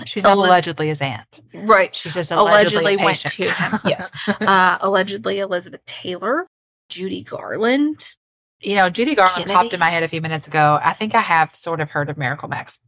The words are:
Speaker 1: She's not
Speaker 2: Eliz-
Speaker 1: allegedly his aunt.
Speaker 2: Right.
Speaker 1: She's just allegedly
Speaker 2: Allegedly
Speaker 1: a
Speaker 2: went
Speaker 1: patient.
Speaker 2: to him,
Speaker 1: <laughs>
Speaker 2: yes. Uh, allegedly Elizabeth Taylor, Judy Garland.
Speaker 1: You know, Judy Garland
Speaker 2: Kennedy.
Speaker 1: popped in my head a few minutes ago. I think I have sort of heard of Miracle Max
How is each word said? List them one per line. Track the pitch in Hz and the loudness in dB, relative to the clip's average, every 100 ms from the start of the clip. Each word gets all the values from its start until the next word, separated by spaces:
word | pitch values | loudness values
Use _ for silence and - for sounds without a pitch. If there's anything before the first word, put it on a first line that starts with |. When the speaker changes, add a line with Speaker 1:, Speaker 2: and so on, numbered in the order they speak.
| - | -10
Speaker 1:
She's | 214 | 0
not | 196 196 | 4 4
Speaker 2:
Eliz- | 185 | 6
Speaker 1:
allegedly | 180 170 156 156 | 4 2 -4 -2
his | 147 | -2
aunt. | 139 113 - _ _ | -4 -6 -14 _ _
Speaker 2:
Right. | 165 208 202 185 | -10 2 4 4
Speaker 1:
She's | - 170 | -2 -6
just | 170 165 | -4 -2
allegedly | 170 202 208 175 165 | 2 4 6 4 2
Speaker 2:
Allegedly | 185 | 2
Speaker 1:
a | 196 | 2
Speaker 2:
went | 180 - | 0 0
Speaker 1:
patient. | - | -4
Speaker 2:
to | - 185 - | -4 -2 -2
him, | 156 214 | -2 -2
Speaker 1:
<laughs> | |
Speaker 2:
yes. | 196 - 185 - - 202 | -2 -4 -6 -8 -4 -2
Uh, | 208 196 185 175 | 2 4 4 2
allegedly | 190 196 196 196 190 196 | 0 0 -2 -4 -6 -6
Elizabeth | 196 180 - - | -4 -4 -6 -14
Taylor, | - - - 180 202 294 359 _ _ _ - | -16 -14 -10 -8 -4 -4 -6 _ _ _ -16
Judy | 175 185 180 | -10 -8 -10
Garland. | - - 208 131 226 269 294 302 - - _ _ _ _ | -10 -12 -8 -2 0 2 0 -2 -10 -16 _ _ _ _
Speaker 1:
You | 208 | -4
know, | 202 185 | 2 2
Judy | 180 254 | 2 0
Garland | 269 185 180 | 4 4 4
Speaker 2:
Kennedy. | 175 | 0
Speaker 1:
popped | 190 233 | 2 2
in | 185 | 2
my | 165 | 0
head | 170 | 0
a | 165 | -2
few | 165 | -4
minutes | 160 160 - | -4 -6 -2
ago. | 156 151 147 | 2 4 4
I | - | 0
think | - 214 | -2 0
I | 226 | 0
have | 202 165 156 | 2 2 2
sort | - - 160 | -2 -8 -6
of | 151 | -4
heard | 147 147 | -4 -6
of | 147 | -4
Miracle | 127 117 - | -6 -6 -8
Max | - - - | -12 -10 -16